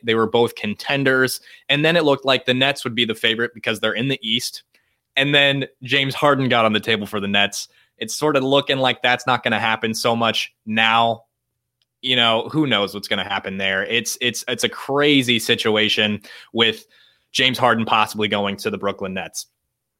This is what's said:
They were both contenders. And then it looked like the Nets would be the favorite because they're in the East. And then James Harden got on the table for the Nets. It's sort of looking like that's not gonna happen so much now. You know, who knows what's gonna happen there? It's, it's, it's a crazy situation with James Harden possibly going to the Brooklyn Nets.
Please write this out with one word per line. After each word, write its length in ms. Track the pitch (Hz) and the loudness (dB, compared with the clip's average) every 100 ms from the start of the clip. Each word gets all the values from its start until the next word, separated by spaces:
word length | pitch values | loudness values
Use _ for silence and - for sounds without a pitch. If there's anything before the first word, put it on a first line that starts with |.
They 120 | 117 | 0
were 120 | 113 110 | 0 2
both 280 | 120 117 | 2 2
contenders. 840 | - 107 104 - 143 135 131 131 - - - - | -2 -8 -8 -4 0 2 2 0 -2 -12 -20 -4
And 160 | 143 | 0
then 120 | 156 170 | 2 4
it 80 | |
looked 200 | 151 135 | 4 2
like 220 | 135 131 - | 2 0 2
the 80 | |
Nets 280 | 127 135 139 | 2 2 0
would 120 | 123 | -4
be 100 | 113 | -2
the 100 | 113 | -2
favorite 380 | 110 117 113 120 | 0 0 0 -2
because 280 | 113 - 110 | -4 -6 -2
they're 120 | 110 | -2
in 160 | 101 135 | -2 -4
the 100 | 135 | -4
East. 400 | 110 117 - - _ _ _ _ _ - | -4 -4 -4 -12 _ _ _ _ _ -2
And 180 | 139 | 2
then 320 | 143 143 139 131 _ | 4 4 2 -4 _
James 320 | 127 139 135 | -2 0 0
Harden 340 | - 151 135 131 | 2 2 4 2
got 160 | 120 | 4
on 80 | 110 | 4
the 80 | 107 | 2
table 260 | 107 110 101 | 0 -2 -2
for 140 | 107 | -6
the 80 | 101 | -2
Nets. 400 | 101 101 - - _ _ - | 0 0 -2 -14 _ _ -14
It's 160 | 113 | -10
sort 220 | - 151 139 | -4 0 0
of 60 | |
looking 360 | 131 139 139 135 | 2 2 2 0
like 240 | 127 120 | 0 0
that's 240 | 123 123 - | 0 0 0
not 160 | 123 | -2
gonna 180 | 123 107 | 0 -2
happen 320 | 110 110 113 | 0 -2 -2
so 240 | 110 120 117 | -2 0 2
much 360 | 113 107 - _ | 0 0 -6 _
now. 600 | 110 110 113 113 117 113 _ _ _ _ _ _ _ _ | -6 0 2 4 2 0 _ _ _ _ _ _ _ _
You 160 | 127 123 | -2 2
know, 320 | 117 113 110 | 4 2 0
who 160 | 151 147 | -2 0
knows 280 | 104 98 | 0 0
what's 140 | 101 - | -4 -6
gonna 200 | 101 95 | -4 -4
happen 300 | 98 98 95 | -6 -6 -4
there? 260 | 95 95 | -2 -2
It's, 320 | 95 117 110 - | 0 -2 -4 -4
it's, 240 | 123 117 - | -4 -4 -8
it's 160 | 120 | -4
a 40 | 117 | -4
crazy 720 | - - 139 147 139 123 117 | -6 -4 0 4 4 4 0
situation 840 | - 113 113 107 107 110 107 104 - - - | 0 0 0 0 0 0 0 -2 -8 -20 -10
with 340 | 113 113 110 - _ _ _ _ | 0 0 0 -10 _ _ _ _
James 260 | - 131 110 | -2 0 2
Harden 260 | 120 113 | 2 2
possibly 440 | 107 113 107 107 107 | 2 2 0 0 -2
going 280 | 101 101 98 | 0 -2 -4
to 120 | 110 | -6
the 80 | 101 | -4
Brooklyn 360 | 101 98 95 | -4 -4 -8
Nets. 320 | 95 82 - - _ _ _ _ | -8 -10 -12 -18 _ _ _ _